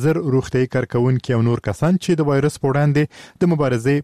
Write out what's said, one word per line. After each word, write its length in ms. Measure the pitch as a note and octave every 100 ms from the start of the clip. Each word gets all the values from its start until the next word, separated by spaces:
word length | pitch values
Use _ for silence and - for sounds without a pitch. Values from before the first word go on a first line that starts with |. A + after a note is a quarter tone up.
زر 180 | C#3 D#3+ E3
روغتیايي 380 | C3 - B2+ B2+
کارکوونکي 640 | C3+ B2 A#2+ B2 B2+ - A#2+
او 60 | A#2
نور 140 | A#2 -
کسان 300 | G2+ D#3 F#3
چې 180 | - E3
د 80 | D3
وایرس 320 | C#3 D3 -
په 60 | C#3
وړاندې 300 | C3+ D3 C#3+ D3+ - - _
د 120 | F3+
مبارزې 440 | D#3+ D3 B2 A#2+ C#3+